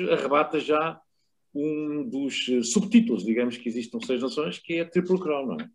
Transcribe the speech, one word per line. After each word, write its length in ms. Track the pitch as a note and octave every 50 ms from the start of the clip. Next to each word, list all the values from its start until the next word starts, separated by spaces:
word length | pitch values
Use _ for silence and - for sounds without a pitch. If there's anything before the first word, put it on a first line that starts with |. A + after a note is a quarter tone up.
| F3+ -
arrebata 480 | E3 C#3+ C3+ C3 C#3+ D3+ D3+ - D#3 D3
já 400 | A#2+ C3+ D3+ D3+ D#3+ E3 D#3+ - _ _ _ _ _ _ _ _ _ _ -
um 540 | C#3+ D3 D#3 D3+ D3+ D3+ D3+ D3 D3 C3+ A#2
dos, 400 | B2+ C3+ C#3 C3 - - - A#2
eh, 140 | B2+ B2
subtítulos, 600 | A2+ - - G3 - - - A#3 - - A#2 F#2+
digamos, 360 | F#2 A2+ A2 B2 A#2+ A#2+ - -
que 100 | - A#2+
existem 320 | A2+ B2+ A2+ - - A2+
Seis 220 | - - B2+ A#2+
Nações, 360 | C3+ B2+ A#2 D3+ D#3 F3 F3 -
que 160 | - - E3+
é 60 | E3
a 80 | E3 E3+
Triple 320 | - F3+ F3+ F#3 F#3 F3+
Crown, 260 | F3+ D3+ D3 C#3 C3+
não 100 | A#2+ A#2+ A2+
é? 100 | - -